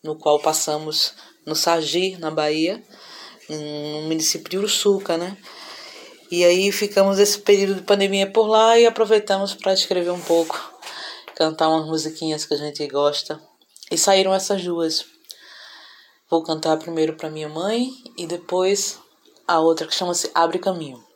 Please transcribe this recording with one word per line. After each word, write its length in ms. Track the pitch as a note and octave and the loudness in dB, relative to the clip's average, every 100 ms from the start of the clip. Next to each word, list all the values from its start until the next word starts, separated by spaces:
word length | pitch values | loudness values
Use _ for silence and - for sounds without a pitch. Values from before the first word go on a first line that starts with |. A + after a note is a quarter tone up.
no 140 | D#3 D#3 | -10 -4
qual 220 | D#3 D3 | 2 2
passamos 760 | D#3+ D#3 - D3+ D#3 D3+ - - - _ - | 2 -2 -2 -4 -4 -2 -2 -4 -20 _ -6
no 80 | |
Sagi, 640 | D#3 - E3+ D3+ E3+ F#3+ F#3 | -2 0 0 0 -2 -2 -4
na 120 | D#3+ | -6
Bahia, 540 | D#3 D3+ D#3 E3 G#3+ - - - - - - - | -2 0 0 0 -2 -12 -20 -20 -20 -20 -20 -14
no 540 | D3+ D3+ D3 D3 D3+ | -12 -10 -10 -8 -8
município 480 | D#3 D#3+ D#3 D#3+ - | -4 -2 -2 -4 -6
de 80 | F#3 | -4
Uruçuca, 580 | G#3 - G3+ G3 G3 E3 | -2 0 2 2 0 -4
né? 180 | F3 G3 - - - - - - - - _ | -4 -12 -20 -20 -20 -18 -18 -20 -20 -20 _
E 140 | F3 | 4
aí 260 | F3 F3+ G3 | 6 6 2
ficamos 480 | G3 G3+ G3+ G3 G3 | 0 0 2 2 4
esse 200 | G3+ - | 2 4
período 380 | - G3+ G3 G3 | 4 4 4 -2
de 60 | |
pandemia 480 | - G3+ G3 G3 G3 | 2 2 2 0 0
por 160 | A3+ G#3+ | 2 4
lá 320 | A3 A3 A#3 | 6 6 8
e 60 | |
aproveitamos 720 | A#3 A3+ G#3+ G#3+ G#3 G3 G3 | 6 4 2 2 2 -2 -2
pra 180 | - F#3+ | -4 0
escrever 380 | F#3+ - F3+ F3 | 0 0 -2 -2
um 100 | F3+ | -4
pouco, 400 | E3+ E3+ D#3+ - - - - - - - - | 2 2 2 -6 -10 -16 -16 -14 -14 -16 -18
cantar 360 | - D#3+ D#3+ D#3+ | -2 -2 2 2
umas 160 | D#3+ D#3 | 2 0
musiquinhas 580 | D#3 D#3 D#3 D#3+ D3+ | -4 -6 -6 -6 -6
que 80 | - | -4
a 60 | D3 | -4
gente 280 | D3 D3 D3 | -4 -8 -6
gosta. 540 | C#3 D3 D3 - D#3 _ _ _ _ - | 0 0 0 -8 -12 _ _ _ _ -6
E 60 | E3 | -2
saíram 380 | - G3 F#3+ | 4 4 4
essas 280 | F#3+ F#3+ G3+ | 0 0 -4
duas. 440 | F3 E3+ E3 D#3+ - _ _ - - - - - - - _ _ _ | -2 -2 -2 -4 -8 _ _ -20 -20 -20 -20 -20 -20 -20 _ _ _
Vou 140 | E3 | -2
cantar 340 | D#3+ D#3 D#3+ D#3 | -2 -4 0 -2
primeiro 400 | E3+ E3 D#3 D#3 | -2 -2 -2 -2
pra 140 | D#3 | -10
minha 180 | D#3 D3+ | -10 -10
mãe 420 | D3+ F#3+ A#3 B3+ - - - | -6 -4 -2 -4 -8 -20 -14
e 80 | E3 | -8
depois 720 | F3 - F3+ F#3 G3+ - - _ _ _ _ - | -8 -4 0 0 0 -4 -10 _ _ _ _ 0
a 100 | E3 | 2
outra 280 | D#3+ D#3+ D#3 | 4 2 -2
que 80 | |
chama-se 360 | - F3+ F3 - | -4 -2 -4 -2
Abre 240 | - E3+ F3 | 0 0 0
Caminho. 440 | F#3+ F3+ D3 B2+ _ | -4 -4 -10 -14 _